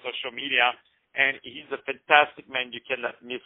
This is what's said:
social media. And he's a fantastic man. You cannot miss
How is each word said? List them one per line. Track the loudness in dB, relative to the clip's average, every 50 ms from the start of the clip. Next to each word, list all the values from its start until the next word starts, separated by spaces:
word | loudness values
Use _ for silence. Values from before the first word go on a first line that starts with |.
| -10
social | -10 -10 -8 -10 -10 -10
media. | -8 -6 0 2 4 4 2 2 -2 _ _ _ _ _ _ 0
And | 0 2 2 0 -4
he's | -10 -16 -16 -16 -12 -10 -10
a | -8 -8 -8
fantastic | -10 -6 _ 4 6 6 6 4 0 -14 -14
man. | -8 -6 -6 -6 -6
You | -8 -10 -8
cannot | -6 -6 -4 -4 -6 -8 -10 -12
miss | -12 -12 -10 -6